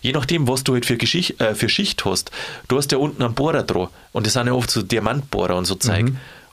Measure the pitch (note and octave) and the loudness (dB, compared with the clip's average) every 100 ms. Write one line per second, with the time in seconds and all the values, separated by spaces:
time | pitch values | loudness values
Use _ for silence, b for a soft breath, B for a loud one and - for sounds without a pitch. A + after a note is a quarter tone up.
0 | A#2+ C#3+ B2 E3+ B2 C3 C3+ B2+ A#2+ A#2 | -2 0 0 2 2 2 2 2 2 0
1 | A#2 E3+ F3+ - A2 G#2 G#2+ - G#3 - | 0 0 -2 0 0 2 0 0 0 -2
2 | G2 F#2+ - B B B B C3 C#3 C3+ | -2 -2 -4 B B B B 0 2 2
3 | D3 - A#2+ A2 D3+ D#3 - F#2 F2+ B | 0 0 -2 0 2 2 0 -2 -2 B
4 | B - G#2+ B2+ B2 B2+ A#2 A2+ F#2+ A2+ | B -2 0 0 2 0 0 -2 0 0
5 | G#2+ C#3 C#3 G2+ F#2 F2+ F2+ F#2 A2+ F2 | 0 -2 -2 -2 0 0 -2 -2 0 2
6 | A#2+ C3 B B B | 0 -2 B B B